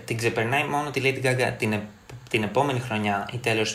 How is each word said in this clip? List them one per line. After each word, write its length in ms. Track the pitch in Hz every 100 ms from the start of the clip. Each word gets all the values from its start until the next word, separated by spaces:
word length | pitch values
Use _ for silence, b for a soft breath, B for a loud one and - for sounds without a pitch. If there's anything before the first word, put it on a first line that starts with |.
| -
την 120 | 117
ξεπερνάει 460 | 113 113 113 139
μόνο 260 | 147 143 147
τη 120 | 135
Lady 220 | 131 127 127
Gaga 260 | 127 117 117
την 160 | 110
επ-, 160 | 107 104 - - - -
την 140 | 113
επόμενη 360 | 104 117 143 123
χρονιά, 500 | 123 107 104 98 101
η 80 | 120
Taylor 220 | 117 110 107